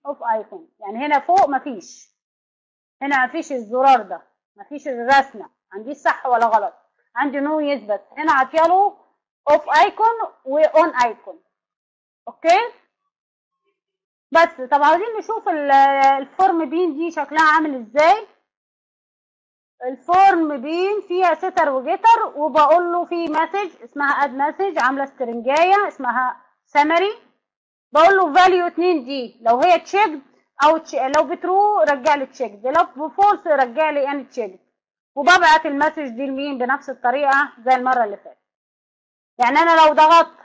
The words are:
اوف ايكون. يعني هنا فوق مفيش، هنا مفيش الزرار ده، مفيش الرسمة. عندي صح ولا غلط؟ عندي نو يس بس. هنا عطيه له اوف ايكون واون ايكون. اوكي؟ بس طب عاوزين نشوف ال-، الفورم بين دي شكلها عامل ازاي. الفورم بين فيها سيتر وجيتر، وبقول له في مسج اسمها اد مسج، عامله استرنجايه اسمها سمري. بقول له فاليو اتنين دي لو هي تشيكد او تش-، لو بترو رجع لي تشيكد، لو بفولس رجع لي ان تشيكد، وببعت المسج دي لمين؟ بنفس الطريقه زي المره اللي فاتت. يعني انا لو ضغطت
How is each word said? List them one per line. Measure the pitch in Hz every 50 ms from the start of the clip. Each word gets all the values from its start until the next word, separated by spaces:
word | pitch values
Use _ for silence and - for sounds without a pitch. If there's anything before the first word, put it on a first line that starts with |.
| -
اوف | 285 294 - 254
ايكون. | 233 220 220 202 - 214 180 160 _ _ _
يعني | 214 196 214 226 277
هنا | 294 302 277
فوق | - - 349 392 359 285
مفيش، | 277 254 - 294 240 185 - - - - _ _ _ _ _ _ _ _ _ _ _ _ _ _ _ _ _ _ _ -
هنا | 269 277 285 262 254
مفيش | 247 262 330 - -
الزرار | 285 247 226 202 233 254 262 269 262 233
ده، | 208 196 185 165 _ _ _ _ _ _ _
مفيش | 202 196 - 294 285 -
الرسمة. | 302 254 233 233 247 269 277 262 269 - 208 185 - _ _ _ _ 190
عندي | 202 220 254 294
صح | - - 330 - - -
ولا | 262 247 226 233
غلط؟ | 226 220 214 202 170 - _ _ _ _ _ _ _ -
عندي | 240 277 285 247 285
نو | 277 294 311 311
يس | 294 285 285 240 208
بس. | 208 208 202 - _ _
هنا | - 302 320
عطيه | 302 269 262 262 - 320 320
له | 330 359 381 403 392 - _ _ _ _ _ _ _ _ _ - 285
اوف | - 339 - - 285 311
ايكون | 370 403 - - 427 453 466 453 381 - - _ -
واون | 262 269 302 311 - - 311 339 320
ايكون. | - 254 240 233 214 - _ - - _ _ _ _ _ _ _ _ _ _ _ _ _ _ _ _ _ _
اوكي؟ | 240 - _ - 330 349 403 466 480 - _ _ _ _ _ _ _ _ _ _ _ _ _ _ _ _ _ _ _ _ _ _ _ _ _ _ _ _ _ _ _
بس | 262 320 339 339 - - 254 240
طب | 294 285 294
عاوزين | 294 320 349 415 466 440 427
نشوف | - - 453 440 - 403
ال-، | 339 302 285 277 269 269 269 277 277 277 269 269 277 269
الفورم | 277 277 - - 370 392 349 330 320 254
بين | 302 339 370 339 277
دي | 285 330 349
شكلها | 330 311 285 - 294 311 320 311 302
عامل | 320 311 302 269
ازاي. | 254 226 208 247 285 302 339 403 440 427 - _ _ _ _ _ _ _ _ _ _ _ _ _ _ _ _ _ _ _ _ _ _ _ _ _ _ _ _ _ - 247
الفورم | 254 269 254 _ - 349 370 392 392 392 339 320 302 294 269
بين | 233 302 330 349 370 392 415 415
فيها | 370 - 349 359 370 349 311
سيتر | 311 370 370 370 359 320 285
وجيتر، | 269 262 240 294 359 - - 453 466 453 427 - -
وبقول | 285 294 311 247 311 294 277 311 349 359 349
له | 349 349 339
في | 349 349 339 339
مسج | 302 302 311 330 320 381 403 403 330 - _ 226
اسمها | 240 - 285 285 277
اد | 285 247 285 285 240
مسج، | 269 277 302 302 - 392 403 320 311
عامله | 240 254 277 269 262
استرنجايه | 269 - - 254 233 233 240 220 254 277 311 339 370 392 403 403
اسمها | 320 - - 262 240 226 247 254 254 - - _ _ _ _ _
سمري. | _ - 294 294 302 330 339 381 415 453 480 _ _ _ _ _ _ _ _ _ _ _ _ _ _
بقول | - 294 320 381 392
له | 381 370 311 277
فاليو | 370 359 370 370 359 349
اتنين | 349 - 320 349 370 349 302 240
دي | 247 277 269 240 226 - _
لو | 226 226 233 247
هي | 302 359 339 339
تشيكد | 339 - - 392 427 381 302 277 - _ _ _ _ _ _ - 277
او | 302 320
تش-، | 311 320 - 320 269 262 262 285
لو | 302 311
بترو | 262 349 - - 349 370 392 415 415 415 392
رجع | 311 294 285 262 240 311 294
لي | 285 269
تشيكد، | 262 _ - 254 214 202 202 214
لو | 254 294 330 359 - - 262 302
بفولس | 302 311 - 403 415 403 320 -
رجع | 339 294 277 262 240 233 302 311 311
لي | 294 285 269
ان | 277 285 285 262 -
تشيكد، | - 254 220 190 185 - _ _ _ _ _ _ _ _ _ _ _
وببعت | 277 285 302 359 370 349 320 311 320 320
المسج | 311 285 277 294 311 311 311 294
دي | 254 226 233 277
لمين؟ | 277 269 262 285 294 277
بنفس | 247 247 247 254 277 - -
الطريقه | 254 - - 240 247 285 294 269 269 277 285 277 - -
زي | 220 254 262
المره | 254 247 262 254 247 226
اللي | 208 202
فاتت. | - - 151 - _ _ _ _ _ _ _ _ _ _ _ _ _ _ _ _ _ _ _ _
يعني | - 247 240 277
انا | 302 330 339 330 320 320
لو | 302 294
ضغطت | 320 311 311 339 339 320 - - -